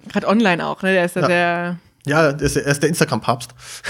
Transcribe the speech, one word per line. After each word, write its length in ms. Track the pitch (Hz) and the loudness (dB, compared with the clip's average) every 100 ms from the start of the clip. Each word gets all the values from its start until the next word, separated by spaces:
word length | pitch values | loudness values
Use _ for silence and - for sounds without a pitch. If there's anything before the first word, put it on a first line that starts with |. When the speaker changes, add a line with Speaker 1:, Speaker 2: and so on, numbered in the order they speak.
| - | -6
Speaker 1:
grad 140 | 208 | -4
online 420 | 156 202 220 170 156 | 2 2 4 2 -2
auch, 160 | 143 | -4
ne? 100 | 190 | 0
Der 100 | 190 175 | 2 0
ist 100 | 180 | 0
ja 60 | |
Speaker 2:
Ja. 40 | 175 | 0
Speaker 1:
sehr 520 | 175 175 170 175 175 _ _ 143 | 2 2 0 -4 -8 _ _ -2
Speaker 2:
Ja, 180 | 147 156 | 2 2
er 120 | 143 | 2
ist, 140 | 143 143 | -2 0
er 100 | 127 | 0
ist 160 | 143 | 0
der 80 | 220 | 2
Instagram-Papst. 640 | 180 - 117 - 120 - - - - - | 2 0 -2 -2 -4 -4 -18 -18 -14 -10